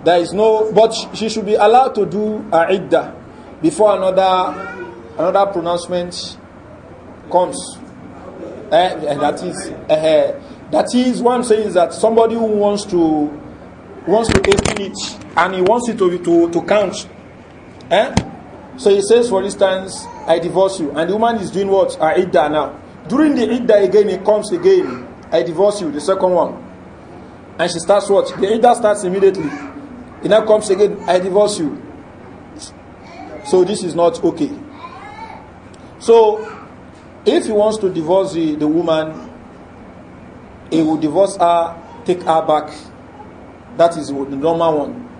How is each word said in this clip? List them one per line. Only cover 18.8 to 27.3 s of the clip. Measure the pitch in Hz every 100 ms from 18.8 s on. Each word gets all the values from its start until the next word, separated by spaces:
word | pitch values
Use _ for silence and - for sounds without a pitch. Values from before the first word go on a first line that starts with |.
| 208
he | 202
says, | 190 233 233
for | 190
instance, | 196 196 196 190 185 - - - -
"I | 165
divorce | 170 175 190 190
you," | 147
and | 147 175
the |
woman | 208 233 226
is | 175
doing | 180 196
what? | 190 175 -
A | 156 160
iddah | 185 180 151
now. | 151 139 - - - -
During | 247 311 262
the | 214
iddah | 247 233 208
again, | 190 202 202
it | 185
comes | 202 208 208
again, | 175 180 185 147 123 - - -
"I | 165
divorce | 170 160 202 202
you," | 175
the | 143
second | 147 190 185
one. | 175 127 - - - - - - - -